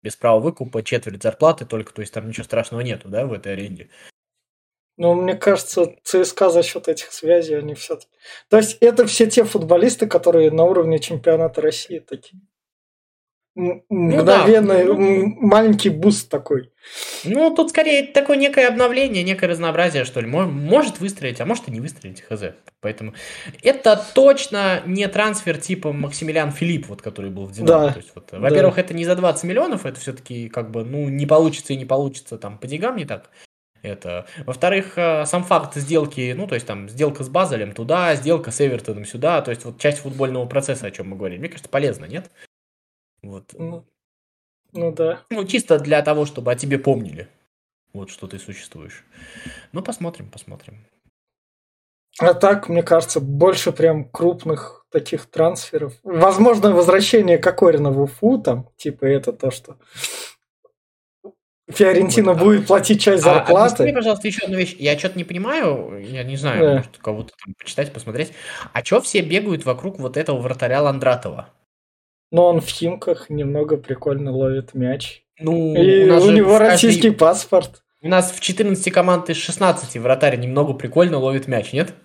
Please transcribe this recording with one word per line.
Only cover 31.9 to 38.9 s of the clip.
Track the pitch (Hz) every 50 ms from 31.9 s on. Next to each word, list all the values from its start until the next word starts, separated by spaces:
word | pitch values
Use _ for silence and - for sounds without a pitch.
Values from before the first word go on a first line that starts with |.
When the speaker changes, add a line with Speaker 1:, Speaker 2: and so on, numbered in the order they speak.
| 135 139 143 139 135 - _ - 117
Speaker 1:
там, | - - 101 104
по | 107 -
деньгам | 131 143 156 196 247 254
не | 214 151
так. | - 107 92 _ _ _ _ _ _ _ _ _ _ _ _
Это. | - 101 101 - - 87 87 87 87 - - 165 143
Во-вторых, | - - 135 - 156 151 - - - -
э, | 175 175 165 160 156 151
сам | 147 - 180 180
факт | - 185 160 - - -
сделки, | 147 139 139 165 160 147 143 - 131 127 123 123
ну, | 165 208
то | 190 135
есть, | 113 -
там, | - 107 101 98 101
сделка | 110 131 151 143 139 - 135
с | 127
Базелем | 139 175 190 160 131 110 104 95
туда, | 90 - 113 127 156 180 180 170 151
сделка | 135 123 151 170 - 113 117
с | - -
Эвертоном | 147 135 123 117 - -